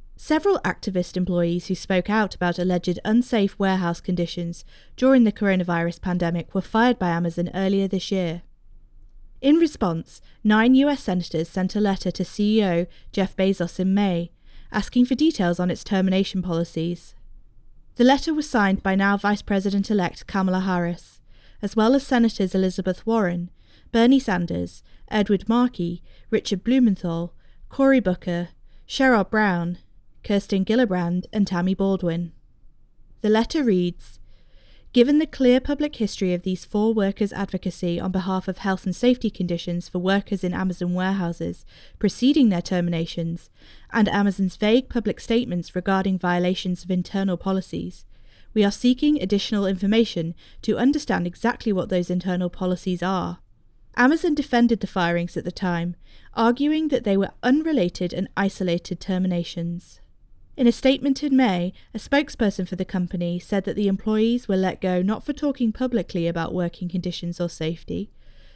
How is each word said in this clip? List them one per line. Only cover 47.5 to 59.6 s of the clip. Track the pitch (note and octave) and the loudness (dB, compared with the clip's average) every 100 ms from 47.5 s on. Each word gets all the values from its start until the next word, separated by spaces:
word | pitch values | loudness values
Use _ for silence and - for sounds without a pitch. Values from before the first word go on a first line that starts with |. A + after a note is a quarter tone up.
| F#3+ - E3+ F3 - - - - - - | -4 -4 -8 -10 -12 -20 -20 -20 -20 -4
we | G#3+ | 2
are | G3+ | 2
seeking | - B3 B3+ D4+ D4+ | 2 2 2 2 2
additional | F#3+ G3+ - G#3 G3 | 2 0 0 -2 0
information | F#3+ G3 A3 A3 F3 E3 - - - | 0 2 2 2 -2 -6 -8 -18 -8
to | - - | -4 2
understand | C4 D4 - F#3 F3 | 2 2 0 -2 -2
exactly | - A3+ - A3+ | -2 -2 -2 -2
what | F#3 - | -2 0
those | F3+ F3+ | -2 0
internal | F3+ F3+ F3+ F3+ | -2 -2 -2 -4
policies | - F#3 F3+ F#3+ F3+ | -4 -4 -2 -2 -2
are." | F3+ F#3+ F3 F3 _ _ _ _ - | -2 -2 -4 -8 _ _ _ _ -10
Amazon | - B3+ D#4+ F4 | 2 2 4 0
defended | D4 - A#3+ A#3+ A3 | -2 0 2 2 2
the | - | -2
firings | F#3+ F3 F3 F3 E3+ | -2 0 0 -4 -6
at | |
the | - | -8
time, | - F#3 E3+ F3 F3 - - - | -4 -4 -2 -4 -8 -18 -20 -10
arguing | - A3+ B3 D4 D#4 D#4 | 0 2 2 0 0 0
that | C#4 | 0
they | G3+ G3 | 2 0
were | G3 - | 0 -2
unrelated | B3+ D4 D#4+ C#4+ F3 - F3+ | 2 2 2 0 0 -2 -6
and | - F#3+ - | -4 -6 -2
isolated | G3 - F#3 F3 - F3 | -2 -2 -2 -2 -4 -8
terminations. | - F#3 F#3 F3 E3+ E3+ | -4 -2 0 -2 -4 -6